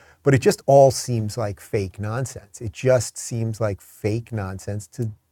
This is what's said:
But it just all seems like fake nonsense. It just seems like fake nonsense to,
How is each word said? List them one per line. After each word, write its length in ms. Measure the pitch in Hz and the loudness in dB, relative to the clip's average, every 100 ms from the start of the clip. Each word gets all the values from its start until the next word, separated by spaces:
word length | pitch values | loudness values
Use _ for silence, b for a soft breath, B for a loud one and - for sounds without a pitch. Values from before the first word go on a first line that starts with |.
| b b | b b
But 100 | 143 | 2
it 60 | 139 | 4
just 240 | 202 - - | 2 0 4
all 240 | 139 135 | 8 8
seems 480 | - - 117 107 123 | 4 -4 -4 -4 -6
like 220 | 104 98 | -6 -8
fake 400 | - 113 95 - | -6 -4 -4 -8
nonsense. 600 | 104 117 131 - - - | -8 -6 -8 -10 -18 -14
It 120 | 113 | -12
just 440 | - 131 127 - - | -4 2 2 0 -10
seems 460 | - 117 113 110 | -8 -6 -6 -2
like 180 | 107 95 | -4 -4
fake 520 | - - 107 113 117 | -10 -6 -4 -4 -4
nonsense 560 | 110 95 95 - 104 - | -8 -8 -10 -10 -10 -10
to, 240 | - 113 - _ | -8 -8 -8 _